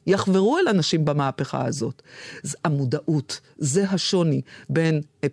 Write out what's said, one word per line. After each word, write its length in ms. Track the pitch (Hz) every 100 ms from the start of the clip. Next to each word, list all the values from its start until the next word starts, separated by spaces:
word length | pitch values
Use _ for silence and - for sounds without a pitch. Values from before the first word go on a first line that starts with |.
| -
יחברו 520 | 196 - 185 202 320
אל 100 | 349
הנשים 360 | 196 151 165
במהפכה 640 | 151 147 135 - 139 131 127
הזאת. 360 | - 117 - - - - -
אז 120 | - -
המודעות, 760 | - 143 131 - - 156 - - _ -
זה 260 | 147 160 196
השוני 500 | 190 - 190 165 135 131 - -
בין, 320 | 139 165 156 147 -
אה, 40 | 143